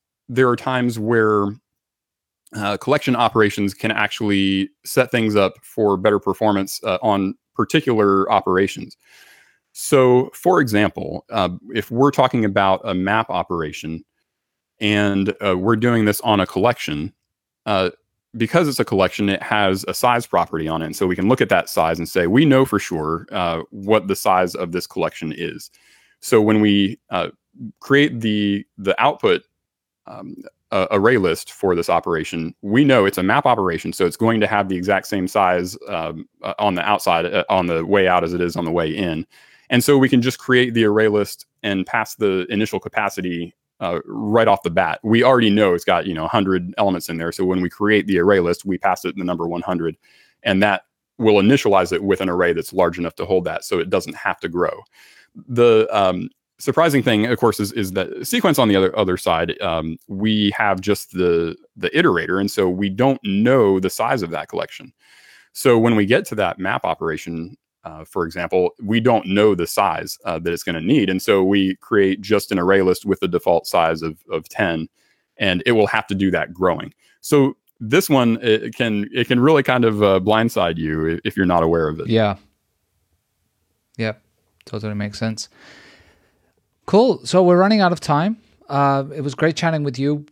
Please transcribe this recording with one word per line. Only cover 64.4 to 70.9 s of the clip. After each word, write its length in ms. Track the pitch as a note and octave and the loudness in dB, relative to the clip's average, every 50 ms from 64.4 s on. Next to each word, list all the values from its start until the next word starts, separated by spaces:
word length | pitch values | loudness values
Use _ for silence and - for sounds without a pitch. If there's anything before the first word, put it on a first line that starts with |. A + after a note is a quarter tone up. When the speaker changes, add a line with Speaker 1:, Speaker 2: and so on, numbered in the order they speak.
| D#2 | -10
Speaker 1:
collection. 460 | - - E2+ E2 - - - - - _ _ _ _ _ _ _ _ _ _ _ _ | -8 -8 -8 -8 -8 -12 -18 -20 -20 _ _ _ _ _ _ _ _ _ _ _ _
So 260 | - - - C3+ A#2+ | -10 0 2 4 4
when 180 | A2+ A2+ A#2+ A2+ | 4 4 4 4
we 100 | G#2+ G2+ | 2 4
get 200 | G2 B2 F3+ G3+ | 4 2 0 0
to 80 | - A#2 | -2 -4
that 240 | G#2 F#2+ E2+ - - | -2 -2 -2 -2 -4
map 260 | F#2 G2 B2 - - | -4 -4 -4 -2 -2
operation, 720 | F#2 D#2+ - D#2 E2 D#2+ D#2 - E2+ E2 E2 E2+ F#2 - - _ _ _ _ - | -4 -4 -4 -4 -6 -6 -6 -8 -10 -10 -10 -10 -12 -14 -20 _ _ _ _ -20
uh, 220 | E2 D#2 D#2 D#2+ | -18 -18 -18 -18
for 200 | - - F#2+ E2+ | -8 -6 -4 -4
example, 440 | E2 D#2 F2+ F2 E2+ - F#2 F2+ F2 - - | -4 -4 -6 -6 -2 0 0 0 0 -2 -6
we 200 | G#2+ G2 A2 A#2 | -4 -2 0 2
don't 240 | A2+ B2 A#2 G#2+ - | 2 2 2 2 0
know 300 | F#2 G2 G#2 G#2+ G#2+ G2 | 0 2 4 4 4 4
the 120 | F2 E2 | 2 -2
size, 500 | - - G#2+ G2+ F2+ D#2+ E2 E2 D#2 - - - | -2 0 0 0 0 0 -4 -6 -10 -12 -10 -8
uh, 160 | F#2+ E2+ D#2+ | -8 -6 -6
that 140 | F2 E2+ E2+ | -4 -6 -6
it's 100 | - - | -6 -6
gonna 160 | F2+ E2+ D#2+ | -6 -6 -4
need, 300 | D#2+ G2+ | -2 0